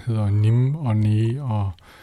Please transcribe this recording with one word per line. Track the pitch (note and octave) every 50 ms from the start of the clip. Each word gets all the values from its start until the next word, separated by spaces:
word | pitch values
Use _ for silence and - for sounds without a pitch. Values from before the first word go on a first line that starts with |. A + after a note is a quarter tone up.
| -
hedder | A#2+ A2+ A2 G#2 G2+
Nim | G2+ G#2 G#2 A2 A2+ B2 B2+ C3 D3
og | E3 D3 B2 A2
Ne | G#2+ G#2+ G#2+ G#2+ G#2+ A2+ A2+ A#2+ C#3 C#3+
og... | B2 A2 G#2+ G2+ F#2+ F2 - - - - -